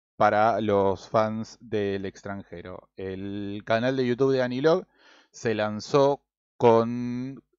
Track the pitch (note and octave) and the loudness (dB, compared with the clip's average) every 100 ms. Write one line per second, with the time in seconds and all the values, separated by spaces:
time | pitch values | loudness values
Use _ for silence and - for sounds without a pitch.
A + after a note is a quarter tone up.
0 | _ - G#2+ G#2 A2 G#2 G#2+ G2+ G2 F#2 | _ 0 2 4 2 2 2 2 2 0
1 | - A2+ A2 A2 A2 - A#2+ G#2+ G2+ G2 | -2 0 0 -2 -10 -16 -8 -4 -4 -4
2 | F#2+ - G2+ G2 - E2+ F2+ F2+ - - | -8 -12 -12 -12 -14 -16 -16 -18 -18 -12
3 | F#2+ F#2+ G2 G2+ G2+ G#2 G#2 A2+ B2 C3+ | -10 -8 -8 -8 -8 -8 -2 0 0 0
4 | B2 A#2+ C3+ C3 B2 B2 D3+ F#3 - _ | 0 2 2 2 -2 0 2 2 -2 _
5 | _ _ _ - A#2 G#2+ G#2+ G#2+ - C#3+ | _ _ _ -8 -4 -2 -2 -4 0 2
6 | C#3 C#3 _ _ _ - A#2+ A2+ A#2 A#2+ | 2 0 _ _ _ 2 6 6 4 -4
7 | B2 B2 C3 C3+ - | -6 -8 -8 -12 -20